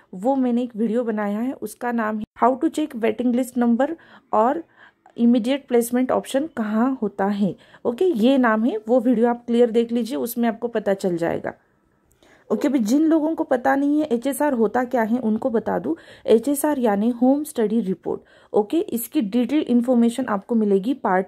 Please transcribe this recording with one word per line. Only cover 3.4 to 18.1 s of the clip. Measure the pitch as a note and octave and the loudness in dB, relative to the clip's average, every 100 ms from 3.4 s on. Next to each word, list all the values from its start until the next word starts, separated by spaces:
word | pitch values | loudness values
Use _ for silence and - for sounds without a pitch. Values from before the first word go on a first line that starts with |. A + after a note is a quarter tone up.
| A#3+ B3 | -2 0
number | A#3+ A#3 C#4+ E4 - - _ | 2 2 0 -4 -14 -20 _
और | G#3+ A#3 D#4+ - _ - _ _ - | 2 2 0 -6 _ -20 _ _ 0
इमीडिएट | A#3+ B3 A3+ C#4 - | 4 4 2 -2 0
प्लेसमेंट | A#3+ A#3 B3 B3+ | 0 2 0 0
ऑप्शन | G3 - C4+ D#4+ | -2 0 -4 -2
कहाँ | - G#3 A3 B3+ C4 | -4 -2 0 0 0
होता | G3+ - G3 | -4 -2 -2
है। | G3+ G3 - _ - - | 0 -2 -2 _ -8 -4
ओके, | A#3 F#4 | 0 0
ये | B3 A#3 C4+ | 4 4 4
नाम | B3 A3 A#3+ | 4 2 0
है, | G#4+ A3+ | -2 0
वो | B3+ | 2
वीडियो | A#3 A3 A#3+ | 2 2 2
आप | A#3+ - | 0 0
क्लियर | A#3 A#3+ | 2 4
देख | A3+ A#3 | 2 0
लीजिए, | A#3 A3 C#4+ | -2 -4 -4
उसमें | A#3+ A#3+ A#3 | -6 -2 -2
आपको | A3 A#3+ | -2 -4
पता | A3+ G3+ | -4 -2
चल | G3 F#3+ E3+ | -2 -2 -2
जाएगा। | E3 - - - _ _ _ _ _ _ _ _ - | -2 -4 -6 -12 _ _ _ _ _ _ _ _ -6
ओके, | G#3 D4 | -2 0
अभी | C4+ | 0
जिन | G#3 C#4+ | 2 2
लोगों | D#4+ D#4+ D#4 D#4+ | 4 2 0 -2
को | |
पता | D#4 B3+ C4 C4+ | -2 0 0 0
नहीं | C#4+ D4 | 2 0
है | D4+ | 0
एचएसआर | A#3 C#4 C4+ D4 | -2 -2 -2 0
होता | A#3+ G#3+ A#3+ | 0 0 0
क्या | B3 B3 | -2 -2
है, | G#3+ B3 | 0 0
उनको | A3 A3 - | 0 -2 -2
बता | A3 G#3+ F#3 | -2 -2 -4
दूं, | G#3+ E4 - - - | -4 -6 -10 -6 2
एचएसआर | A3+ C4 C#4+ D4+ C#4+ | 2 2 0 0 0
यानी | A#3 G3+ A3+ | 0 2 0
होम | A#3+ B3+ C#4+ | 2 2 2
स्टडी | D4+ - G#3+ A3+ | -2 -2 0 0
रिपोर्ट। | F#3 F3+ - | -2 -4 -6